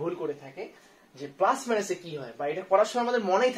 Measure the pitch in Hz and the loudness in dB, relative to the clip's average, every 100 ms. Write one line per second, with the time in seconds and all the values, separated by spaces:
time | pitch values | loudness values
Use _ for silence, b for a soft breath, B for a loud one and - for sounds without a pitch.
0 | 165 175 147 139 135 175 226 - B B | -4 -6 -6 -8 -12 -14 -16 -16 B B
1 | B 135 143 - 202 269 240 214 190 175 | B -14 -8 0 2 2 0 -2 -2 -6
2 | 170 147 120 117 147 170 185 190 220 247 | -8 -10 -10 -6 -4 -4 2 4 4 2
3 | 240 240 196 190 254 | 0 0 2 4 2